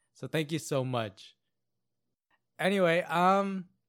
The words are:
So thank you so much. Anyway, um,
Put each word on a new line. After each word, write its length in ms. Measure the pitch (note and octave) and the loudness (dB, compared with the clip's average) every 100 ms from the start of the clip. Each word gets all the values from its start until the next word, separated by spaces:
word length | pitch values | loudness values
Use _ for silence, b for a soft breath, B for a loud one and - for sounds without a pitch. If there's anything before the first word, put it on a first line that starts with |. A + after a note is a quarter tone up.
| _ | _
So 120 | - C3 | -14 -6
thank 240 | D#3+ D3+ | -4 -4
you 80 | D#3+ | -6
so 260 | - C#3 | -4 -2
much. 520 | B2+ B2 G#2+ - - _ _ _ _ _ _ _ _ _ _ _ _ - | -2 -4 -4 -10 -20 _ _ _ _ _ _ _ _ _ _ _ _ -4
Anyway, 440 | F3 G3 E3+ E3+ | 0 2 2 2
um, 640 | E3 E3 F#3 G3 G3 F#3+ F3 _ | 0 2 4 4 0 -6 -10 _